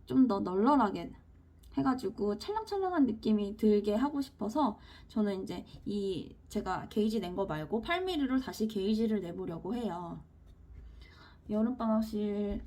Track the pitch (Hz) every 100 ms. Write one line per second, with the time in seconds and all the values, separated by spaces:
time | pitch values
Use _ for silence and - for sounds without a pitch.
0 | - 262 240 196 202 185 226 294 214 175
1 | - - - - - - - - 269 262
2 | 381 - 208 208 - 427 427 403 381 349
3 | 254 220 - 214 202 208 214 208 208 208
4 | 277 285 277 - 208 233 269 208 - -
5 | - 226 208 190 196 180 - - - 202
6 | 196 185 - - - 208 196 180 - -
7 | 214 220 180 185 196 156 156 226 226 349
8 | 370 339 262 262 254 - 220 214 190 220
9 | 226 214 170 185 185 170 180 240 220 175
10 | 170 165 - - - - - - - -
11 | - - - - - 214 226 262 226 220
12 | 220 208 208 202 202 214